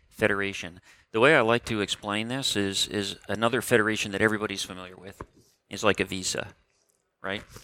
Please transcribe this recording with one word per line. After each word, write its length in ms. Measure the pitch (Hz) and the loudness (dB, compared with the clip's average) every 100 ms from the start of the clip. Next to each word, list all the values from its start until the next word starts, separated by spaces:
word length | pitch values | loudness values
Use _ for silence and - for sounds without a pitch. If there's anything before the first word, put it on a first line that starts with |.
| _ | _
federation. 680 | - 107 101 98 95 87 90 - _ _ | -2 0 0 -2 -6 -10 -14 -20 _ _
The 80 | 110 | 4
way 160 | 127 156 | 6 6
I 60 | |
like 240 | 113 117 - | 6 2 2
to 160 | 110 | -2
explain 480 | 95 - 104 104 113 | -2 -4 -4 -4 -4
this 260 | 131 135 104 | -4 -2 0
is, 320 | 98 95 - | 0 0 -2
is 300 | 104 98 92 - | -2 -4 -8 -6
another 340 | 101 117 123 | -2 0 0
federation 520 | - 120 107 107 110 | 2 4 4 0 -2
that 80 | 98 | 2
everybody's 420 | 110 107 104 98 | 2 2 -2 -6
familiar 320 | - 92 92 92 | -8 -10 -16 -18
with 260 | 95 - - _ _ _ _ | -20 -18 -20 _ _ _ _
is 140 | 98 | 0
like 160 | 110 95 | 2 2
a 60 | 95 | 0
Visa, 420 | 95 90 - 95 - _ _ _ _ _ _ | -4 -4 -4 -8 -14 _ _ _ _ _ _
right? 220 | 95 101 - - | -10 -8 -10 -20